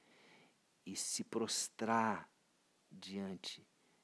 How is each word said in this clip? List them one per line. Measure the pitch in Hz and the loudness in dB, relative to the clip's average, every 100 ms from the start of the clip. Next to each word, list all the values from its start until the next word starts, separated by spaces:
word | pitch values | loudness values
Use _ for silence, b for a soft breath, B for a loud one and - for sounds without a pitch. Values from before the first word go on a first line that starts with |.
| B B B B B B _ _ | B B B B B B _ _
e | - 95 | -10 -6
se | - - | -2 -2
prostrar | - 113 110 - - - 110 113 110 92 - _ _ _ _ _ _ | -2 0 0 0 -2 0 4 6 6 2 -4 _ _ _ _ _ _
diante | 95 95 98 98 90 - - - b b b | -16 -8 -4 -4 -6 -8 -10 -14 b b b